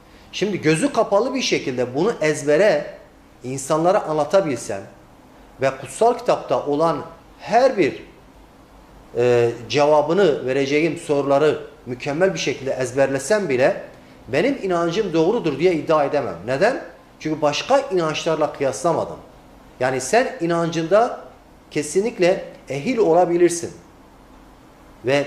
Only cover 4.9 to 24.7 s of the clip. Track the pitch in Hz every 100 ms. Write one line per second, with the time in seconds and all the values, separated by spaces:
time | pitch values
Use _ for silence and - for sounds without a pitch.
4.9 | - - - - - - - 131 131 -
5.9 | - 226 240 - 151 - 127 143 143 165
6.9 | 147 - - - - - 220 262 208 139
7.9 | - - - - - - - - - -
8.9 | - - - 123 120 117 117 110 131 143
9.9 | 151 139 180 185 135 123 135 135 147 165
10.9 | - - 143 139 139 151 123 - - -
11.9 | 123 147 143 190 165 - 127 131 127 127
12.9 | 127 135 135 - 214 185 123 139 202 -
13.9 | - - - - 131 233 262 196 175 170
14.9 | 170 202 160 165 233 165 135 180 165 139
15.9 | 156 139 143 117 85 101 135 208 285 -
16.9 | - - - 160 151 151 143 - 269 262
17.9 | 185 160 147 170 156 147 - 139 - 170
18.9 | 143 95 - - - - - - - 127
19.9 | 131 123 220 254 - 165 170 165 165 160
20.9 | 202 247 - - - - - - - 143
21.9 | 185 220 233 175 190 - - - 139 151
22.9 | 240 170 165 175 170 175 170 98 - -
23.9 | - - - - - - - -